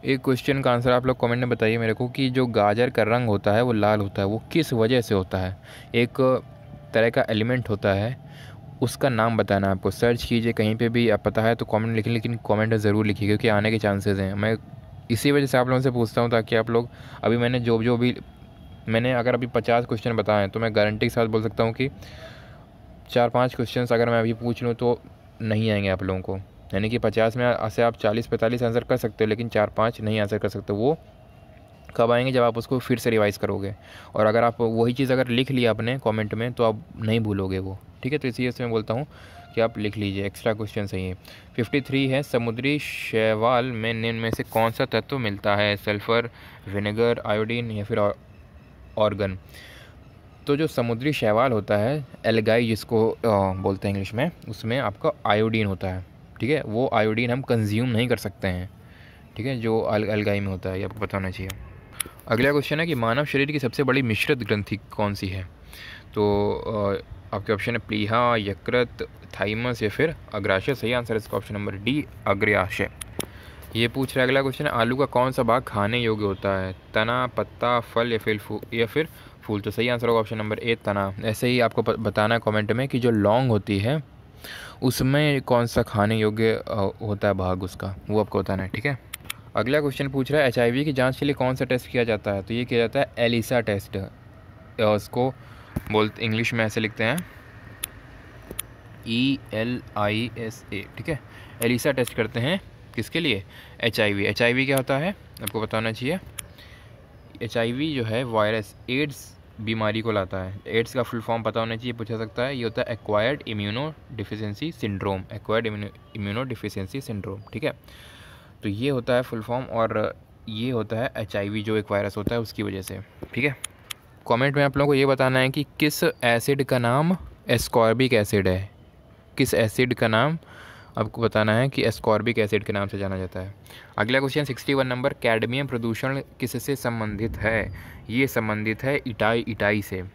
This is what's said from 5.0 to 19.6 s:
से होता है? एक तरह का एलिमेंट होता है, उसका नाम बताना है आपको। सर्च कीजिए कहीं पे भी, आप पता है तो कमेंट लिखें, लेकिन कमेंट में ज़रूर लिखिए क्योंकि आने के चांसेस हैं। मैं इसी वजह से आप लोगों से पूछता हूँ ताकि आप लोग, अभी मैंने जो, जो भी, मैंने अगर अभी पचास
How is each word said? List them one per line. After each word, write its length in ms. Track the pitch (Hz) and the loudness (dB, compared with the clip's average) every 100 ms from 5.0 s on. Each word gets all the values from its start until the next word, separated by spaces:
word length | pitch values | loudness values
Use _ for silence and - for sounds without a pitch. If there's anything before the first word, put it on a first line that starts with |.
से 140 | - 101 | 2 0
होता 220 | 92 95 | 0 -2
है? 200 | 92 95 - - - 120 | -4 -6 -16 -20 -2 0
एक 480 | 120 - 131 127 - - - - - | 0 2 2 2 -4 -20 -18 -18 -2
तरह 160 | 113 117 | 2 4
का 160 | 135 - | 2 0
एलिमेंट 400 | 113 117 127 113 | 0 0 -2 -2
होता 240 | 101 104 | 0 2
है, 300 | 98 110 135 - - - - - - | 2 -2 -6 -14 -18 -18 -18 -18 -4
उसका 280 | 127 - 139 | -4 0 0
नाम 280 | 117 113 110 | 2 2 2
बताना 300 | 101 98 98 | 2 2 2
है 60 | |
आपको। 180 | 95 98 | 0 -2
सर्च 320 | - 117 120 | 2 2 2
कीजिए 300 | - 120 117 | 0 0 2
कहीं 220 | 113 107 110 | 2 0 2
पे 140 | 117 | 2
भी, 200 | 120 117 | 4 4
आप 140 | 104 | 4
पता 180 | 104 110 | 2 2
है 140 | 110 117 | 2 0
तो 100 | 120 | 0
कमेंट 300 | 107 113 113 | 0 2 0
लिखें, 160 | 107 | 0
लेकिन 280 | 117 117 117 - | -2 -2 -4 0
कमेंट 240 | 107 110 | 2 4
में 60 | 113 | 4
ज़रूर 280 | 104 104 107 | 4 4 2
लिखिए 220 | 98 101 | 0 2
क्योंकि 200 | 104 117 | 2 4
आने 240 | 104 110 | 4 2
के 80 | 110 | 2
चांसेस 400 | 107 98 101 98 | 2 0 0 0
हैं। 140 | 95 | -2
मैं 240 | 104 107 113 - - - - - | 0 0 -2 -6 -18 -18 -20 -4
इसी 200 | 113 143 | 0 4
वजह 140 | 143 135 | 4 4
से 120 | 131 | 2
आप 100 | 123 | 4
लोगों 140 | 127 | 2
से 100 | 131 | 2
पूछता 300 | 120 113 - | 0 0 2
हूँ 80 | 120 | 2
ताकि 260 | 117 110 113 | 2 2 0
आप 140 | 113 | 2
लोग, 200 | 117 120 - - - | 0 0 -12 -18 -2
अभी 140 | 107 120 | 0 2
मैंने 220 | 120 123 | 2 2
जो, 240 | 120 113 | 2 2
जो 140 | 113 120 | 4 4
भी, 200 | 123 - - - - - - - - | 2 0 -12 -20 -20 -20 -20 -12 -2
मैंने 240 | 113 123 | 0 2
अगर 200 | 123 117 | 2 2
अभी 140 | 120 123 | 0 0
पचास 380 | 123 | 0